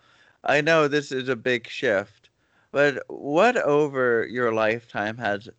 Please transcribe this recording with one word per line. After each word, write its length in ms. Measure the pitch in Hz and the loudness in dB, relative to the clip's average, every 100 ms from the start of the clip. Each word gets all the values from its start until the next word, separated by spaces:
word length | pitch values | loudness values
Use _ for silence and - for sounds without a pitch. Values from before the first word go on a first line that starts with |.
| _ _ _ _ | _ _ _ _
I 180 | - 139 | 0 0
know 260 | 151 165 147 | 4 4 4
this 240 | 147 143 | 0 -2
is 160 | 131 127 | -6 -4
a 80 | 120 | -4
big 320 | 127 120 - | 0 -2 -4
shift, 640 | - 127 98 101 _ _ _ _ _ _ | -4 0 0 -2 _ _ _ _ _ _
but 300 | 143 143 123 - | 2 2 0 -8
what 500 | - 120 151 226 247 | -12 -2 2 4 2
over 680 | - 147 151 135 123 117 90 | 2 2 2 0 0 0 -2
your 260 | 120 120 | -2 -2
lifetime 640 | 110 110 117 - 117 104 113 | 0 0 -2 -6 -6 -6 -4
has, 320 | 110 101 110 | -4 -4 -8